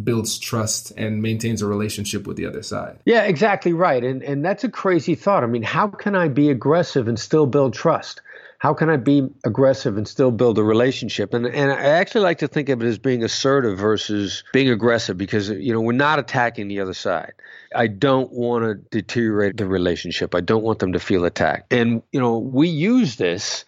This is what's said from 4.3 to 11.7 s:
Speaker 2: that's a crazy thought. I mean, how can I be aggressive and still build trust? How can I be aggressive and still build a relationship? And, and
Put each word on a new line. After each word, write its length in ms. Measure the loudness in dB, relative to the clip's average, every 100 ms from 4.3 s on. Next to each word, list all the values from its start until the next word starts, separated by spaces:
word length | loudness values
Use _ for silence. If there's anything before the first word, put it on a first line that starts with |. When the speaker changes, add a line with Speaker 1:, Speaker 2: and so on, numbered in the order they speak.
| -2
Speaker 2:
that's 200 | -2 -2
a 60 | -4
crazy 460 | -4 0 2 2 -2
thought. 280 | 2 2
I 40 | 2
mean, 160 | -2
how 240 | -2 0 -2
can 280 | -2 -2 0
I 140 | 0
be 200 | 2 2
aggressive 580 | 2 2 2 2 0 0
and 120 | -4
still 260 | 0 2 4
build 280 | 4 2
trust? 480 | 2 0 0 -2 -18 -20 -20 -20 -2
How 140 | 0
can 160 | 2 2
I 80 | 2
be 300 | 4 4 2 -4
aggressive 540 | -4 2 4 4 -2 -4
and 100 | -6
still 240 | 2 2
build 260 | 4 4 4
a 60 |
relationship? 720 | 4 4 2 0 -6 -4 -4 -2
And, 100 | -2
and 260 | 0 0